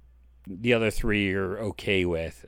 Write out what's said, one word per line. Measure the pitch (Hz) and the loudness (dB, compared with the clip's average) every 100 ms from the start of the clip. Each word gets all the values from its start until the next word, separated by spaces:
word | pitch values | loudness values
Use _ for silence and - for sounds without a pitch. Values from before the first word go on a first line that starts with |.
| - - - - - | -20 -20 -20 -20 -16
the | 92 120 | -4 0
other | 117 110 | 2 2
three | - 113 104 101 | 0 0 2 2
you're | 95 95 101 | 0 -2 -4
okay | 107 - - 98 | -6 -6 0 2
with, | 87 82 80 - | 2 0 -4 -10